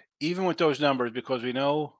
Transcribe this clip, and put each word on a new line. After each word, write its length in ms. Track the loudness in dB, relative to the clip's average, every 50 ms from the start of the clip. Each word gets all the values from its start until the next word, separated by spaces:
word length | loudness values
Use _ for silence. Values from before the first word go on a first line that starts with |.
| -18 _ _ _
even 260 | -4 -4 -2 0 0
with 120 | -2 0
those 220 | 2 2 2 2 2
numbers, 320 | 2 2 2 2 0 -2
because 300 | -4 -6 -4 -4 -4 -2
we 120 | -2 -4 -2
know 400 | 0 0 0 0 0 -2 -4 -8